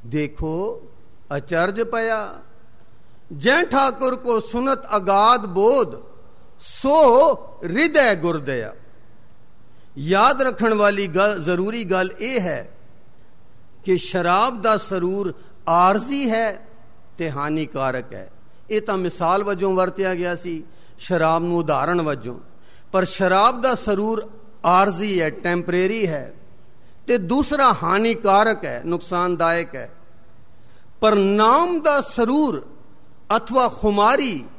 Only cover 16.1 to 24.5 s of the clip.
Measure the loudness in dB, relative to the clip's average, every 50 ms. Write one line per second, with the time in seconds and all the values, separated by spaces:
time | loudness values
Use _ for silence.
16.1 | -4 -2 0 0 0 0 0 -2 -4 -6 -12 -16 -16 -16 -16 -16 -16 -16 -16 -16
17.1 | -8 -6 -6 -6 -4 -4 -4 -2 -2 -2 -4 -4 -4 -2 -2 0 -2 -2 -6 -8
18.1 | -12 -14 -14 -14 -14 -16 -16 -16 -16 -16 -8 -2 -2 -2 0 0 -2 -2 -2 -4
19.1 | -4 -2 0 2 2 2 2 0 -2 0 0 2 2 2 2 0 0 -2 -2 -2
20.1 | 0 -2 -2 -4 -4 -4 -6 -8 -8 -8 -8 -12 -14 -16 -16 -16 -16 -14 -4 0
21.1 | 2 4 4 4 4 2 2 0 0 0 2 2 0 0 2 2 2 0 0 0
22.1 | -2 -4 -6 -10 -10 -10 -14 -14 -16 -16 -16 -16 -16 -16 -14 -2 0 0 0 0
23.1 | 0 0 2 4 6 6 6 4 4 4 2 2 2 2 0 0 0 0 2 0
24.1 | -2 -2 -4 -8 -14 -14 -16 -16